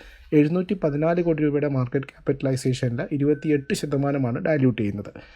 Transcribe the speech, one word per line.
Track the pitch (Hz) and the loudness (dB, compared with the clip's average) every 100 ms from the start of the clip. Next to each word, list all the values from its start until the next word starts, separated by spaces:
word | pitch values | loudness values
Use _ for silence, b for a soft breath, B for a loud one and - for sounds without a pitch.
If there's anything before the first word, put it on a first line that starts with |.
| B B B | B B B
എഴുന്നൂറ്റി | 151 151 180 185 | 4 4 2 -2
പതിനാല് | 190 156 143 160 175 | -2 -2 0 0 2
കോടി | 170 151 | 0 2
രൂപയുടെ | 151 143 143 | 0 0 0
മാർക്കറ്റ് | 135 123 139 135 | 0 0 -2 -4
ക്യാപിറ്റലൈസേഷനിൽ | - - 135 135 127 131 127 123 120 190 | -6 -4 -2 0 0 0 0 -2 -4 -4
ഇരുപത്തിയെട്ട് | 143 143 147 160 143 139 | 0 2 2 2 0 0
ശതമാനമാണ് | 208 147 143 139 139 123 123 | -4 -2 -2 0 0 0 0
ഡയല്യൂട്ട് | 175 147 131 113 | 0 4 4 2
ചെയ്യുന്നത്. | 101 101 - - B | -2 -4 -10 -14 B